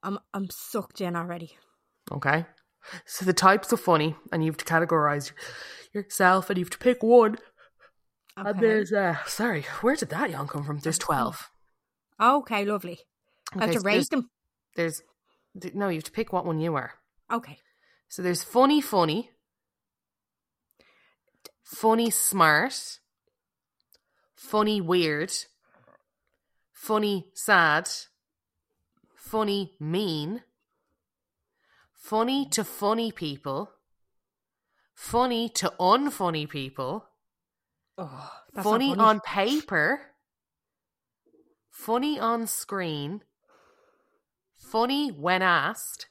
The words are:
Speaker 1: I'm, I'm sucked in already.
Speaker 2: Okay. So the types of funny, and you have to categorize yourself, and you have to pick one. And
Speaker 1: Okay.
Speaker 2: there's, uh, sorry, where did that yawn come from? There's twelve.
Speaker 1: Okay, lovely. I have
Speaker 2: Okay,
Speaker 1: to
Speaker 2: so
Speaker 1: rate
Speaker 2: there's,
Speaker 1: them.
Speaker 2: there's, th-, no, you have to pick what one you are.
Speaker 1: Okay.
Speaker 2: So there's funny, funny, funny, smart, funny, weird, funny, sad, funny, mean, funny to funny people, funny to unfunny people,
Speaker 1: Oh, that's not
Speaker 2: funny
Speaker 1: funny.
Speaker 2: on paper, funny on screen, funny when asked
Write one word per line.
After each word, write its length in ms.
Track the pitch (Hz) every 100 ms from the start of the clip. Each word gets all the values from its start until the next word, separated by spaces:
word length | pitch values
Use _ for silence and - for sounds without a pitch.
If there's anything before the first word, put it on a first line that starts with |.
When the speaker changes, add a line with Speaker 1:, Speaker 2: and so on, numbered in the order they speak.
| -
Speaker 1:
I'm, 140 | 196 _
I'm 160 | 202 190
sucked 500 | - - 220 196 -
in 140 | 185 175
already. 420 | 170 170 165 _ _ _ _ _ -
Speaker 2:
Okay. 340 | - 139 156 170 _ _ _ - - -
So 200 | - 185
the 80 |
types 380 | 180 190 196 -
of 80 | 233
funny, 360 | - 160 156 156 -
and 120 | 165
you 80 | 160
have 60 | 156
to 80 | -
categorize 680 | 165 165 165 147 147 139 - - - - - -
yourself, 560 | 208 196 - 185 190 180
and 100 | 185
you 60 | 175
have 60 |
to 60 | -
pick 240 | 254 247
one. 360 | 220 240 220 214 - _ - _ _ _ _ _ _ -
And 120 | 196
Speaker 1:
Okay. 100 | 196
Speaker 2:
there's, 320 | 220 220 185
uh, 240 | 202 185 160 -
sorry, 360 | - 233 165 139 -
where 140 | 226 285
did 140 | -
that 200 | 160 190
yawn 180 | 147 143
come 160 | 147 143
from? 140 | 147
There's 180 | 160 160
twelve. 520 | - 143 120 - - _ _ _ _ _ _ _
Speaker 1:
Okay, 440 | 220 285 - 214 202
lovely. 340 | 208 180 175 _ _ _ _ -
I 20 | 190
have 80 |
Speaker 2:
Okay, 100 | 220
Speaker 1:
to 60 | 208
Speaker 2:
so 60 | 190
Speaker 1:
rate 80 |
Speaker 2:
there's, 160 | 214 285
Speaker 1:
them. 200 | 294 240 _ _ _ _ -
Speaker 2:
there's, 260 | 165 151 _ _ _ _ _ 190
th-, 140 | 175
no, 140 | - 202
you 80 | 165
have 80 |
to 80 | -
pick 220 | - 226
what 120 | 185 175
one 140 | 160
you 160 | 165 147
are. 200 | 120 - _ _ _
Speaker 1:
Okay. 280 | 233 - - _ _ _ _ _
Speaker 2:
So 120 | -
there's 220 | 180 175
funny, 380 | - 247 269 302
funny, 500 | 269 202 160 165 - _ _ _ _ _ _ _ _ _ _ _ _ _ _ _ _ _ _ _ _ _ - _
funny, 460 | - - 220 226 233
smart, 880 | - - 190 160 151 240 - - - _ _ _ _ _ _ _ _ _ _ _ _ _ _
funny, 460 | - 214 208 214
weird, 500 | 165 180 160 147 175 - - _ _ _ _ _ _ _ _ _ _ _ _
funny, 560 | - - 214 208 196 -
sad, 560 | - - 196 160 151 175 - - _ _ _ _ _ _ _ _ _ _ _
funny, 580 | - 220 208 202 190 _
mean, 640 | 151 175 208 156 151 226 _ _ _ _ _ _ _ _ _ _ _ _ _ _ _
funny 560 | _ - 214 233 269 269
to 140 | -
funny 480 | 208 - 202 226 226
people, 600 | - 156 139 139 135 202 _ _ _ _ _ _ _ _ _ _ _ _
funny 560 | _ - 233 254 233 233
to 240 | - 185 -
unfunny 680 | 185 233 285 - 180 160 147
people, 600 | 147 131 135 131 202 - _ _ _ _ _ _ _ _ -
Speaker 1:
Oh, 340 | 165 131 143 - _
that's 100 | - 196
not 60 |
Speaker 2:
funny 180 | 220 277
Speaker 1:
funny. 100 | 202
Speaker 2:
on 180 | 220 214
paper, 800 | - 202 202 294 - 180 151 262 - _ _ _ _ _ _ _ _ _ _ _ _ _ _ _ _
funny 480 | - - 233 285 294
on 260 | 226 233 226
screen, 800 | - - 202 175 151 143 202 _ _ _ _ _ _ _ _ _ _ _ _ _ _
funny 540 | - 220 240 277 294
when 320 | 151 160 185
asked 680 | 185 170 147 220 - - -